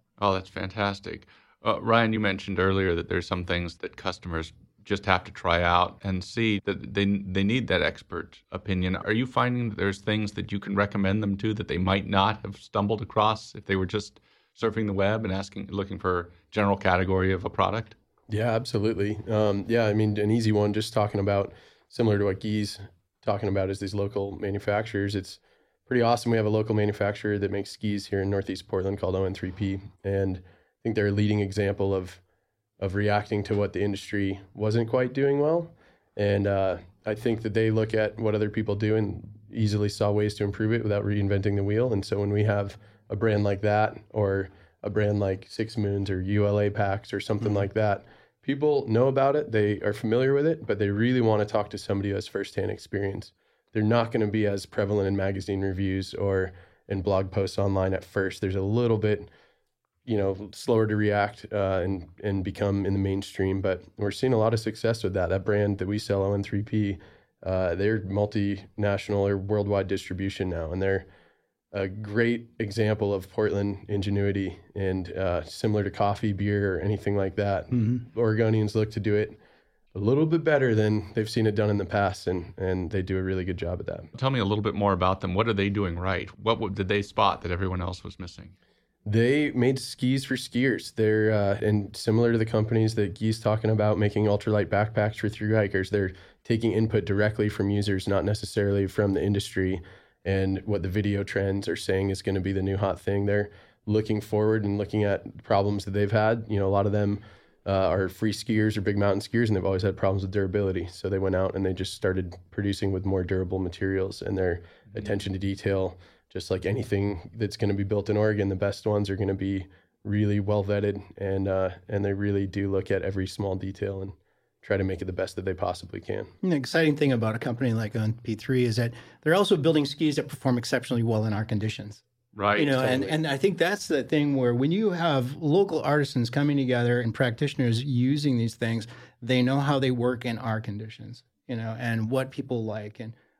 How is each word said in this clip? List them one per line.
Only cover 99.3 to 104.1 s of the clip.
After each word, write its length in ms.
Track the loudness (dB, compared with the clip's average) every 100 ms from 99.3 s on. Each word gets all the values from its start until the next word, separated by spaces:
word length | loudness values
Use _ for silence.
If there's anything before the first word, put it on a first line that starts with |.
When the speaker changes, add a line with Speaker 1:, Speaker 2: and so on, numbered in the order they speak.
| 0 0 0 0 -2 -6 -20 _ _ -2
Speaker 2:
and 360 | 0 0 -2 -2
what 160 | -2
the 60 | -2
video 320 | 0 0 0
trends 460 | -2 -2 0 -2 -2
are 80 | -4
saying 340 | 0 0 0
is 120 | -2
gonna 180 | -2 -2
be 140 | 0
the 80 | 0
new 160 | 0 0
hot 200 | 0 -2
thing. 280 | -2 0 2
They're 260 | 0 -2 -8 -20 _ 0
looking 360 | 0 2